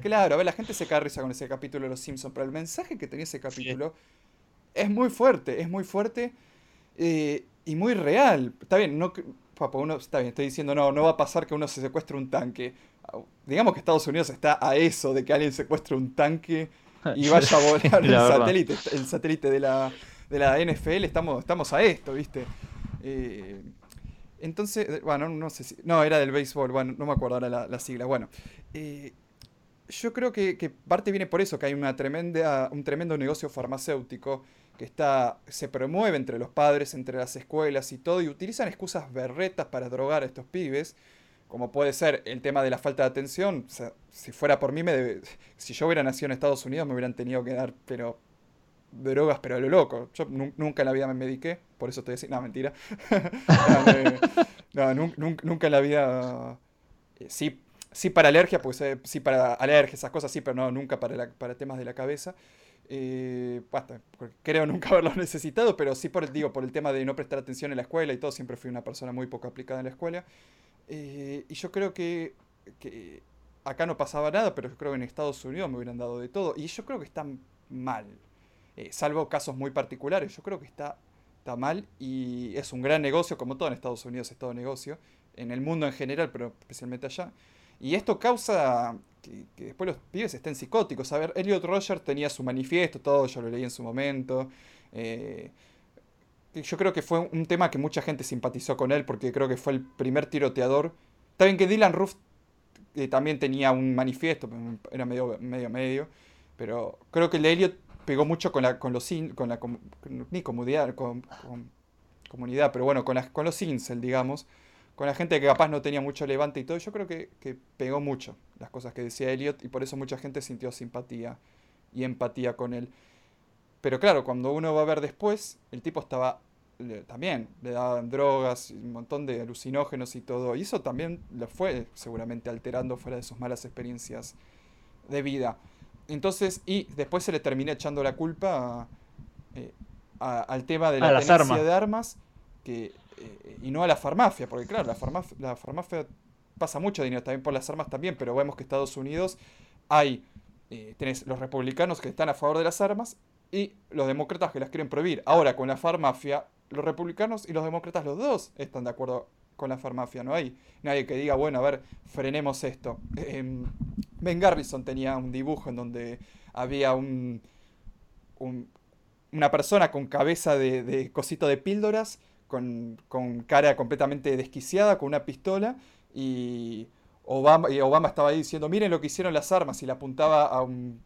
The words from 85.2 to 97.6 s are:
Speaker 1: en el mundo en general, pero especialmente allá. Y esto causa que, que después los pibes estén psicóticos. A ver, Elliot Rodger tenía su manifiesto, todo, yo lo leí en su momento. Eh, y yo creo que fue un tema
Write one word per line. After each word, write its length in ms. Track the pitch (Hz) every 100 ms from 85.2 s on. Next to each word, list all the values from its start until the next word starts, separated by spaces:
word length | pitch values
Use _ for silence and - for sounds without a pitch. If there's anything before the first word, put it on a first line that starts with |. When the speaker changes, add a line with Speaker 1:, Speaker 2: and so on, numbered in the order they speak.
| _ -
Speaker 1:
en 160 | 120
el 100 | 123
mundo 240 | 143 165 143
en 80 |
general, 380 | 135 131 147 160
pero 220 | 123 120 -
especialmente 440 | - 120 123 123 135
allá. 260 | - 175 - _ _ _ _
Y 160 | - 190
esto 240 | 247 208
causa 800 | 240 233 - 190 135 120 120 117 _ _
que, 240 | - 104 - -
que 100 | 104
después 220 | - 185
los 100 | 127 -
pibes 220 | 190 220
estén 220 | - 156 139
psicóticos. 580 | 127 226 202 - 131
A 60 | 147
ver, 140 | 160 185
Elliot 280 | 190 190
Rodger 360 | 170 196 196 180
tenía 300 | - 143 147
su 140 | -
manifiesto, 560 | 127 131 131 170 170 131
todo, 260 | 143 143 131
yo 140 | 131
lo 80 | 117
leí 140 | 120
en 80 | 123
su 120 | -
momento. 680 | 117 123 143 135 131 131 131 - - - _
Eh, 600 | - 113 117 107 85 - _ _ _ _ _ _ _ _ _ _
y 80 | 160
yo 160 | 139 165
creo 160 | 190
que 80 | 180
fue 180 | - 170
un 260 | 175 160 160
tema 240 | 175